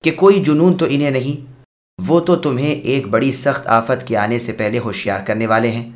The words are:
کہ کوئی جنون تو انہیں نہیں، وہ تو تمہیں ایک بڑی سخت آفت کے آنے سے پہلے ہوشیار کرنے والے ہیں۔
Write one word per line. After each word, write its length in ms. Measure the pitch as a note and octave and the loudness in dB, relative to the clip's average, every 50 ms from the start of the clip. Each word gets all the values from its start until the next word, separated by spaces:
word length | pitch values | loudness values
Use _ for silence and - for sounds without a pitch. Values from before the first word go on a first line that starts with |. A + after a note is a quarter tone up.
| - | -2
کہ 60 | D#3+ | -2
کوئی 340 | D#3+ - F3+ G3 G3+ F#3+ C#3 | 0 4 6 6 6 6 2
جنون 320 | D3+ D3+ D3+ E3+ F#3 F3 | 2 2 4 4 4 4
تو 100 | - E3 C#3 | 2 0 0
انہیں 220 | C#3 C#3+ D3 C#3+ | 0 0 0 0
نہیں، 520 | C3 C3 B2 C#3 - - - - - - _ _ _ _ _ _ _ - F#3 | 0 -2 -2 -4 -6 -8 -10 -18 -20 -20 _ _ _ _ _ _ _ -10 -2
وہ 140 | - D#3+ E3+ | 2 2 2
تو 160 | E3+ F3 F3 | 4 2 0
تمہیں 380 | E3+ - D3 B2+ A#2+ C#3 D3+ D3+ | 2 2 -2 -2 0 0 -2 -2
ایک 320 | - - - C3+ C#3 C3+ | -2 -2 -2 -2 -2 -2
بڑی 260 | G2+ A2+ A2+ C3 C3+ | 0 0 0 0 0
سخت 340 | B2+ - - C#3+ C3 - - | -2 0 -2 -2 -2 -2 0
آفت 400 | - A2+ A2+ A2+ - C3 B2 B2+ | 2 2 2 2 0 -4 -4 -2
کے 100 | - A2+ | -2 -2
آنے 220 | G#2 G#2 G#2+ A#2+ A#2 | 0 0 0 -2 -2
سے 140 | - - | -4 -6
پہلے 260 | A2 - G#2+ G#2+ A2+ A#2+ | -6 -4 -4 -2 -2 -2
ہوشیار 420 | G#2+ A2+ F#2+ - - G2+ G2 G2 G2 | -4 -4 -8 -4 -4 -4 -4 -4 -4
کرنے 200 | A2 G#2+ A2 A2+ | -4 -2 -2 0
والے 240 | A2 A2 A2+ A2+ A#2 | 2 2 2 2 0
ہیں۔ 200 | A2+ A#2 A#2+ - - | -2 -4 -10 -12 -16